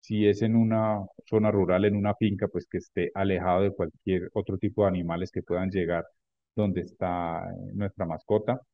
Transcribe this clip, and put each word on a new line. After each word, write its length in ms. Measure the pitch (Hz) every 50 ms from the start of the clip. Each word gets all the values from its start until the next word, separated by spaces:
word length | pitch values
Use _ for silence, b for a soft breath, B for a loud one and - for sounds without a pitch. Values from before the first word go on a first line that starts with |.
Si 260 | _ - 107 104 104
es 140 | 104 101 101
en 140 | 117 113 113
una 460 | 113 113 110 110 110 110 110 107 104 98 - _ - _
zona 260 | - 110 110 107 107
rural, 320 | 101 101 95 85 90 92 98
en 100 | 104 101
una 180 | 104 98 104 101
finca, 320 | - 113 107 101 98 104
pues 180 | - - 90 - _
que 80 | - 90
esté 320 | - _ _ - 87 - -
alejado 500 | 98 98 98 95 87 85 92 87 92 98
de 80 | 101
cualquier 580 | 95 - 90 82 _ _ _ 95 92 90 90 - _
otro 240 | 107 98 - 95
tipo 240 | 90 - 101 98 -
de 80 | 104 98
animales 400 | 92 90 85 85 82 87 92 87
que 120 | _ 92 85
puedan 260 | - 87 87 95 95
llegar 360 | 92 95 87 82 87 85 82 - _ _ _ _ _ _ _ _ _
donde 260 | - 107 101 90 90
está, 600 | 85 90 - _ 95 90 87 87 85 85 82 85 87 92
eh, 220 | 92 92 95 98 95
nuestra 320 | 101 101 98 - - 92
mascota. 560 | 82 80 78 _ - 107 107 104 - 123 131 - _